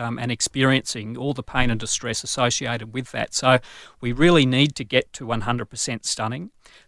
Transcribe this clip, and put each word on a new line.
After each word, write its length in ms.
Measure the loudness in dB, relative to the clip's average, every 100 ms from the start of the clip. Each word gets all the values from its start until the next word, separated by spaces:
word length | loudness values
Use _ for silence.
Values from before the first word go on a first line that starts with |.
um, 180 | -6 -4
and 140 | -4
experiencing 840 | -4 -4 2 4 4 0 -8 -8 -6
all 160 | -6
the 120 | -6
pain 260 | -4 2 2
and 80 | 2
distress 460 | -2 -4 -4 -6
associated 680 | -4 0 0 0 -2 -6 -6
with 200 | -10 -8
that. 220 | -6 -6
So 260 | 0 4 4 2 -16 -20 _
we 100 | -6
really 360 | 2 6 6 4
need 280 | 4 2 0
to 80 |
get 280 | -2 0 0
to 140 | -4 -6
one 160 | -4
hundred 240 | -2 -4 -6
percent 380 | -8 -6 -6
stunning. 460 | -6 -4 -4 -6 -10 _ _ -18